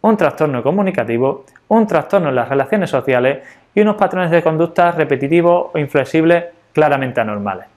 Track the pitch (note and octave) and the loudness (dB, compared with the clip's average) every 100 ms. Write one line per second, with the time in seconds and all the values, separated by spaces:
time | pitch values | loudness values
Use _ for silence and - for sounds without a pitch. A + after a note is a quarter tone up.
0 | G#3+ G#3+ D#3 - D#3 B2+ B2 F#3 F#3+ - | 0 2 0 0 -2 0 -2 0 -2 -2
1 | A2+ A#2 C3 C3+ - _ _ A3 G#3 E3 | -2 0 -2 -4 -14 _ _ 0 2 0
2 | - G3+ D#3+ B2+ A#2+ C3+ C3 G#3+ F3 C3+ | 0 0 0 -2 -2 -2 0 -2 -2 -2
3 | C3 B2+ C3 C#3 - - _ - G#3+ G#3 | 0 0 0 -2 -10 -20 _ 0 0 2
4 | F#3+ F#3 F3 E3+ D#3+ D#3+ E3+ E3 F3 D#3+ | 0 0 0 2 2 0 -2 2 0 2
5 | D3+ C#3 C#3 E3+ E3+ F3 - D#3 C#3+ C#3+ | -2 0 0 2 4 2 0 -4 -2 -2
6 | C3 D#3+ D#3+ E3+ E3+ _ _ - C3 C#3 | 0 0 2 2 -2 _ _ 0 2 2
7 | C3 B2 G#2+ G#2 G2+ F#2+ - | -2 -4 -4 -4 -6 -8 -14